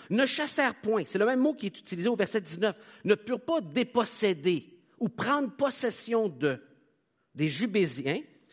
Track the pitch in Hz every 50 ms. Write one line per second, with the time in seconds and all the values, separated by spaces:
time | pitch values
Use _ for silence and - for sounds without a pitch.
0 | - - 180 226 269 254 - - 302 294 - - 285 254 220 - - 214 220 214
1 | 160 - - 190 208 233 262 254 254 302 302 - - 196 - - - - 190 170
2 | 170 233 240 208 202 - - 226 185 156 160 170 202 214 185 - - - - -
3 | - 180 208 202 208 220 254 - - - 330 320 214 160 143 233 240 240 - 240
4 | 226 - - - 220 202 185 151 139 180 180 147 - - - - _ _ _ -
5 | 247 190 - - - 233 277 294 285 233 - - 277 277 - - - - - -
6 | - - 233 226 220 202 147 123 139 147 131 123 - - _ _ _ _ _ _
7 | _ _ _ _ _ _ - 135 151 156 135 127 214 240 190 208 190 156 120 127
8 | 131 135 151 240 311 - - _ _ _